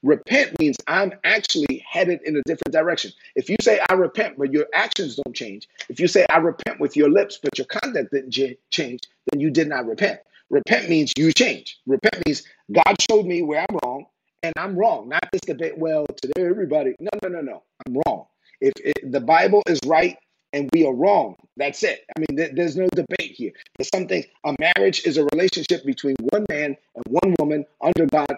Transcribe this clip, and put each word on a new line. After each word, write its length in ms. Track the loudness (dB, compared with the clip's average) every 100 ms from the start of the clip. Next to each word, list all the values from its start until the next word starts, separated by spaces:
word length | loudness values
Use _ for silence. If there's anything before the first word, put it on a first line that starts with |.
Repent 560 | 4 2 2 0 0 0
means 160 | 0 0 -2
I'm 280 | 0 0 -2
actually 580 | 0 0 0 -2 -2 -4 -4
headed 320 | 0 0 0
in 140 | -2 -2
a 60 |
different 300 | -2 -4 0
direction. 400 | 0 0 -2 -4 _ -6
If 140 | -4 -2
you 60 | 0
say, 200 | 4 2 2
"I 60 |
repent," 440 | 2 2 0 -4 -2
but 140 | 0
your 140 | 0 0
actions 440 | 0 0 -2 -4 -6
don't 200 | -8 -8
change, 320 | -10 -12 -18 _ -14
if 100 | 0
you 80 | 2
say, 160 | 4 6
"I 80 | 4
repent" 420 | 4 -2 -10 -4
with 160 | -2 2
your 140 | 4
lips, 280 | 4 2 -4
but 160 | -8 -6
your 80 | -8
conduct 460 | -4 -2 -2 -2
didn't 180 | -4 -4
ch-, 260 | -4 -4 -4 _
change, 300 | -6 -4 -8 -14 _ -2
then 100 | 0
you 100 | 2
did 180 | 2 2
not 160 | -2
repent. 360 | -2 0 -2 -2 _ _ _
Repent 380 | 0 2 0 2
means 240 | 2 2 2
you 120 | 4
change. 480 | 4 2 0 -10 -16 -2
Repent 380 | 2 2 0 -2
means 160 | -4 -8 _ 0
God 240 | 4 4 4 4
showed 160 | 4 4
me 160 | -2
where 240 | 0 -2 -2
I'm 100 | -4
wrong, 220 | -6 -8 -14 _ _ _
and 120 | -8 -6
I'm 200 | -6 0
wrong. 320 | 2 0 -2
Not 200 | -2 0
this 100 | -2
debate, 340 | -4 -6 -6 -4
"Well, 300 | -2 -2 -2
today 360 | -6 -4 -2
everybody," 520 | 0 0 0 0 0 -4
no, 100 | -8 -6
no, 60 | -6
no, 120 | -8
no, 220 | -10 -12 _ _ -6
I'm 100 | -2 -2
wrong. 200 | -2 -8 _ _ _
If 120 | 0 0
it, 300 | -4 -4 -4
the 80 | -4
Bible 420 | 4 4 6 4 2
is 120 | -2 2
right 300 | 2 2 -4 _ _ _
and 160 | -6 0
we 140 | 2 2
are 80 |
wrong, 420 | 4 4 4 0 -8 _ -6
that's 240 | -6 -2
it. 240 | -4 -4 -10 -8
I 40 |
mean, 160 | -6 -2
there, 140 | -4
there's 220 | -2 -2 0
no 120 | 0
debate 380 | 0 -4 -6 -6
here. 200 | -8 -10 -10 -20 -10
There's 140 | -4
something, 300 | -4 -2 -4 -6 _
a 120 | -6 -2
marriage 460 | 0 2 2 2
is 140 | 0 0
a 80 | 0
relationship 500 | 2 0 -2 -2 -2
between 320 | -2 -4 -2 -2 0
one 160 | -2 -2
man 300 | -4 -4 -6 _
and 100 | -16 -2
one 280 | 2 2 2
woman 280 | 2 0 -4 _
under 240 | 0 2 2
God 280 | 2 0